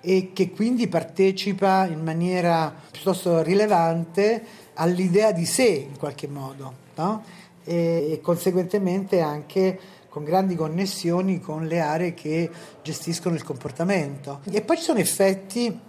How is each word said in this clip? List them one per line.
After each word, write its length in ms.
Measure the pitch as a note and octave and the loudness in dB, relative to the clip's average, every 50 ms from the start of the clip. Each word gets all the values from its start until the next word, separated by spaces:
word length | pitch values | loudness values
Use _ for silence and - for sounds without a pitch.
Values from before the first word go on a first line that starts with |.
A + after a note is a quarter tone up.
e 300 | _ E3+ F#3+ F#3+ F3+ F#3 - | _ 2 2 2 2 -2 -2
che 180 | - F#3+ F3 | -2 -2 -2
quindi 360 | - - G#3 A#3+ B3 A#3+ A#3+ | 0 -2 0 0 2 0 0
partecipa 960 | G3 E3+ E3 E3 - - - F#3+ F#3+ F#3+ F#3+ - G3+ G3 F#3+ G3 G3 F#3+ F#3+ F#3+ | 2 0 -2 -2 -2 0 2 2 2 2 0 -2 -4 -2 0 2 4 4 4 2
in 160 | F3+ D#3+ D3+ D#3+ | 2 -2 -4 -4
maniera 720 | D#3+ D#3+ E3 E3+ F3+ F3+ F3+ F3 F3 E3+ E3 D#3+ D3+ C3+ - - - | -4 -2 0 0 0 0 2 2 2 2 2 2 -2 -4 -10 -20 -20
piuttosto 520 | - - - F#3+ F3+ F3+ - F#3 E3+ E3 D#3+ | -18 -6 -2 -2 -2 0 2 2 2 2 4
rilevante 1000 | D3+ F#3 G3+ G#3+ G#3+ G#3 E3+ E3 E3 E3 E3+ E3+ E3 - - G3+ G#3 A3+ A3+ A#3 - - - - - - | 4 4 2 4 4 4 4 4 2 2 0 -4 -4 0 2 2 2 2 0 -4 -12 -20 -20 -20 -20 -6
all'idea 580 | - D#3+ E3+ F3+ F3 F#3+ F#3 E3+ G3+ G#3+ A3 G3 | 0 0 2 2 2 2 4 4 6 4 4 4
di 120 | E3+ E3+ | 2 -2
sé, 220 | E3 - - C4 | -2 2 4 4
in 300 | A#3+ F3+ C#3+ C#3 C#3 C#3 C3+ | 4 4 2 -2 -8 -10 -8
qualche 300 | - D3 C#3 - - C#3 | -8 -8 -8 -8 -10 -10
modo, 460 | C#3 C#3+ C3+ C3+ C3+ C#3 C3+ C3 B2+ - - - - | -10 -10 -12 -12 -14 -14 -14 -16 -16 -18 -20 -18 -8
no? 300 | - D#3 F#3 A3 G#3+ G#3+ - - - - - _ - - | -4 -2 -2 -2 -4 -8 -14 -20 -20 -20 -20 _ -20 -10
E, 460 | - E3+ E3+ E3+ E3 E3+ E3 C#3+ D3+ D#3+ | -4 -2 0 2 2 2 0 0 0 -2
e 80 | D3+ | -2
conseguentemente 1000 | - - E3+ E3+ - F#3 F3 F3+ F3+ F3 - G#3 G3 F#3 F3 G3 G3 F#3+ - F3+ | 0 0 0 2 2 0 2 2 0 0 0 0 0 2 0 0 -2 0 2 2
anche 580 | E3 D3+ D3 D3 D3 - - G3 F#3+ F#3+ F#3 F#3+ - - - - - _ | 2 2 -2 -6 -8 -4 0 2 2 2 0 -2 -10 -20 -20 -20 -20 _
con 160 | - D3+ D3+ | -12 -10 -4
grandi 300 | D3 E3 F#3 G3 F#3+ F3+ | 0 2 2 2 2 0
connessioni 880 | E3 D#3+ D#3 D#3 F3 G3 F#3+ - - - E3+ E3+ F3 F#3 F#3+ F#3+ E3 | -2 -2 -2 -2 -2 -2 -4 -4 -4 -2 0 0 0 2 0 -2 -2
con 260 | - - D#3 D#3 D#3+ | -4 -8 -8 -6 -4
le 140 | D#3+ E3 E3+ | -2 0 0
aree 340 | D#3+ D3 D3+ D#3+ F3+ F3 E3 | 0 0 0 -2 -2 -4 -4
che 360 | - - D3+ D#3 E3 E3+ D#3+ - - - - - - - | -6 -6 -2 -2 0 -2 -2 -4 -12 -18 -20 -20 -16 -10
gestiscono 520 | D#3 D#3 - - - E3+ E3 - F#3 E3+ | -10 -10 -8 -6 -6 -6 -4 -2 -2 -2
il 80 | D3+ - | -2 -4
comportamento. 1000 | - C#3+ B2+ - C#3 B2+ - E3 F3+ G3+ F#3 D#3 C#3 C#3 C#3 - - C#3 - - G3+ | -8 -10 -8 -8 -12 -4 -2 0 2 2 0 0 -2 -6 -10 -12 -12 -12 -12 -10 -4
E 100 | F3 G#3+ A3 | -4 -4 0
poi 140 | - E4 | 0 -2
ci 60 | E4 - | -2 2
sono 160 | - D#4+ A#3 | 0 2 2
effetti 760 | E3 - - - G3 G3 F#3+ F#3+ G3 - - A#3 A#3+ A#3 G3 - - | 2 0 2 2 2 2 2 0 -4 -8 -4 -2 -2 -2 -2 -6 -12